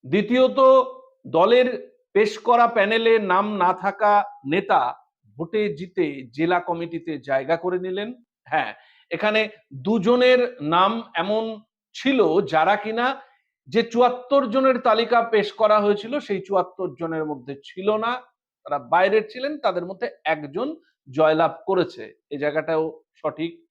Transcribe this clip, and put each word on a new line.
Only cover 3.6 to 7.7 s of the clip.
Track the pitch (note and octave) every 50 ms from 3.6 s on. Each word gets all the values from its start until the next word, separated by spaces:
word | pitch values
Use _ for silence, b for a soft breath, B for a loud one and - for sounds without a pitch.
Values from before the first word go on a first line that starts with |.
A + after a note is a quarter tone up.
| F3 F#3 F3+ -
থাকা | F#3 G3+ G3 - G#3+ G#3 G#3 G3+ G3+ - - - -
নেতা | C3+ D3+ G3 G3 - F#3+ D#3 B2+ B2 C3+ - _ _ _ _ _ A2 G#2
ভোটে | B2+ E3+ E3 - G#3+ G#3 G#3 -
জিতে | C#3+ F3+ F3 _ F#3+ E3+ D3 C#3+ C3+ C3 B2
জেলা | A#2 C#3+ E3 E3+ F#3 F3+
কমিটিতে | F3 F3+ F3 E3+ E3+ E3 E3 D#3+ D#3+ E3 D#3 C#3 -
জায়গা | C#3 C3+ C3+ C3+ C#3+ E3
করে | E3 E3+ F#3